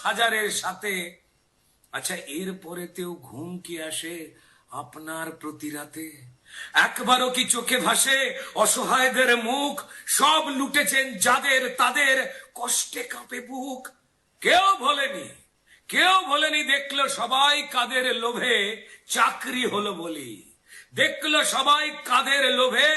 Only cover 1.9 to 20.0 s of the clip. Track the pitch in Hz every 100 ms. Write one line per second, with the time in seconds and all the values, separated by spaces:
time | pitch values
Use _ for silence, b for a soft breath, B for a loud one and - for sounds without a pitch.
1.9 | 131 - 180 180 165 190 190 165 180 175
2.9 | 180 180 175 127 117 170 180 175 170 160
3.9 | 156 165 170 156 - b b b 135 143
4.9 | 156 156 160 165 160 151 147 151 147 143
5.9 | 151 160 143 - - _ B B 151 185
6.9 | - 247 254 254 254 254 247 240 247 202
7.9 | 226 269 269 254 254 B - 208 254 196
8.9 | 247 254 226 254 240 226 262 285 - -
9.9 | B B - 285 311 294 269 277 285 277
10.9 | 269 262 202 240 262 277 262 247 247 247
11.9 | 294 285 262 262 B B - 240 - -
12.9 | 285 247 240 - 247 220 262 277 254 -
13.9 | - _ _ _ - 214 339 381 370 247
14.9 | 285 269 185 - - _ _ _ b -
15.9 | 254 349 370 320 285 311 302 285 277 277
16.9 | 277 269 - 233 262 285 294 285 262 240
17.9 | 254 254 233 233 247 247 220 202 220 -
18.9 | B - 233 240 - 240 247 233 196 208
19.9 | 180